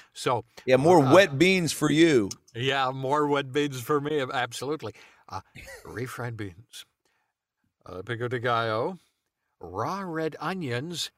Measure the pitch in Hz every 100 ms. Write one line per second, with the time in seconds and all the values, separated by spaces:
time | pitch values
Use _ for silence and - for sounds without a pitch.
0 | - - 139 120 - - - 131 156 180
1 | 131 175 190 135 180 190 160 - 151 147
2 | 165 131 95 - _ 113 131 139 131 135
3 | 131 147 147 143 135 139 147 131 117 151
4 | 143 151 131 135 120 - 127 156 107 -
5 | - _ - - - - - - - 92
6 | 127 - 120 110 101 87 - - - _
7 | _ _ _ _ _ _ _ _ - 92
8 | 107 117 120 123 123 117 113 110 151 185
9 | _ _ _ _ _ _ 85 92 131 190
10 | 190 160 160 - 151 190 139 120 160 160
11 | -